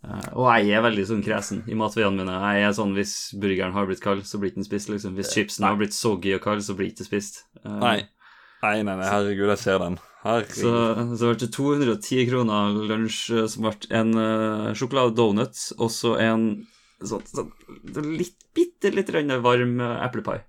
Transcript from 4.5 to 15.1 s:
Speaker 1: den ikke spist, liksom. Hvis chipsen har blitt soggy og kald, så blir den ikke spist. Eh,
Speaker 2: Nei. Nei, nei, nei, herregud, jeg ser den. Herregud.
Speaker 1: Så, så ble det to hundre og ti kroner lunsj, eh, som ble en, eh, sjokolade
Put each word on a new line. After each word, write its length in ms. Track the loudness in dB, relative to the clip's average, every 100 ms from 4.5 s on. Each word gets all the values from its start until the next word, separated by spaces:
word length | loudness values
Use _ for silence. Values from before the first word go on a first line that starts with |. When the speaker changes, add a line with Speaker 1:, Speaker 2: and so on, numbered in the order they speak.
Speaker 1:
den 80 | -4
ikke 60 | -6 -6
spist, 160 | -4
liksom. 240 | -6 -6 -6
Hvis 160 | -2
chipsen 320 | -2 -2 -2 0
har 120 | 0
blitt 160 | -2 0
soggy 380 | -2 0 0 -2
og 60 | 0
kald, 180 | -4
så 140 | -4 -4
blir 140 | -6
den 40 | -6
ikke 140 | -6
spist. 340 | -6 -6 -16 _ -18 -12
Eh, 140 | -2
Speaker 2:
Nei. 160 | 0 0 -4 _ -20 -20 -20 _
Nei, 140 | 0 0 0
nei, 100 | -2
nei, 140 | 0
herregud, 400 | 2 0 2 2 2
jeg 20 | 2
ser 160 | 2
den. 160 | 2 -6 -10 -10
Herregud. 320 | -2 0 -2 -2
Speaker 1:
Så, 600 | 2 2 2 0 -2 0
så 120 | 2
ble 80 | 2
det 120 | -2
to 120 | -2 0
hundre 220 | 2 2 0
og 40 |
ti 200 | 0 2 2
kroner 520 | 2 2 2 2 0 0
lunsj, 320 | 0 -2 -4 -2 0
eh, 120 | 0
som 180 | 0 -4
ble 60 | -4 -2
en, 220 | 0 2 2
eh, 540 | 2 0 0 -2 -4
sjokolade 420 | -4 -2 2 2